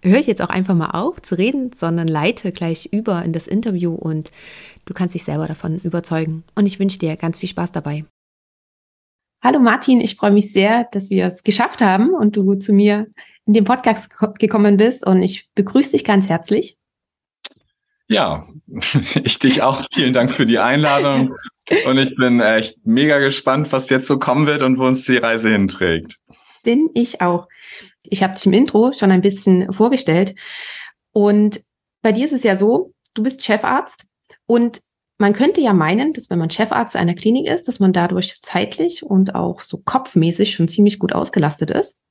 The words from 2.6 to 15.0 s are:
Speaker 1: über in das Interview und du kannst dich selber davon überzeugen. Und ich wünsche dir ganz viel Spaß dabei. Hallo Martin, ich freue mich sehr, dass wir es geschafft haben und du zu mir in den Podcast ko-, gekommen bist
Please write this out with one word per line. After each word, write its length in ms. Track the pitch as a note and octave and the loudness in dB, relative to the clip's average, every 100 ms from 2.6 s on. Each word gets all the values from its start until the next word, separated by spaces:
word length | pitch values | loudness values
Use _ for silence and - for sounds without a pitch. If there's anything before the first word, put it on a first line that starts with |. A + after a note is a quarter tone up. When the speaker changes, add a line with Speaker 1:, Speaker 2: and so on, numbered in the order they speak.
| E3+ D#3+ - | -6 -6 -6
Speaker 1:
über 320 | G3+ A3+ F3+ | -6 -4 -4
in 100 | E3+ | -4
das 140 | E3 - | -6 -4
Interview 460 | G3 A3+ F#3 F3 | -4 -4 -4 -4
und 380 | E3 D#3+ D#3 D#3 - - - - - - | -4 -6 -6 -8 -18 -20 -20 -20 -20 -16
du 80 | |
kannst 220 | - F3+ - | -6 -6 -6
dich 80 | |
selber 240 | - D3 D#3 | -6 -6 -6
davon 320 | D#3 D#3+ D#3+ | -8 -8 -6
überzeugen. 640 | F3+ E3+ E3 D#3+ D#3+ D#3+ - - | -6 -6 -4 -4 -4 -8 -10 -2
Und 100 | G3+ | -2
ich 140 | F#3+ | 0
wünsche 200 | G3 F#3+ | -4 -2
dir 160 | E3 D#3 | -6 -4
ganz 240 | E3 E3+ | -6 -6
viel 100 | F#3 | -10
Spaß 220 | - F3 | -6 -6
dabei. 340 | - D3 D3 D#3 _ _ _ _ _ _ _ _ _ _ _ _ _ | -6 -8 -8 -10 _ _ _ _ _ _ _ _ _ _ _ _ _
Hallo 160 | B3 C#4 | 0 4
Martin, 420 | A#3+ G#3+ - B3+ | 4 2 2 2
ich 140 | A3+ - | 2 -2
freue 160 | G#3 | 2
mich 200 | G3+ G#3 | 4 2
sehr, 360 | - G3 A#3 A#3+ | 0 2 2 0
dass 180 | G3+ G3 | -6 -4
wir 180 | F#3+ F3+ | -2 -2
es 160 | F3+ | -4
geschafft 380 | - G#3 A#3+ - | -2 0 -2 0
haben 320 | G#3+ F#3+ B3 | 2 4 2
und 220 | F#4 G#3+ G#3 | 2 0 2
du 200 | F#3+ G3+ | 0 0
zu 180 | G3 | 2
mir 340 | G3+ G#3 G#3 A3 - - _ - | 4 4 2 -4 -12 -20 _ 2
in 80 | |
den 100 | G#3+ | 2
Podcast 500 | G3 B3 A#3 A3 - | 4 2 0 -2 -4
ko-, 200 | - G#3+ D4+ | -6 -6 0
gekommen 400 | G#3+ A3+ G#3 G3+ | 0 2 4 4
bist 280 | A3 B3+ | 4 2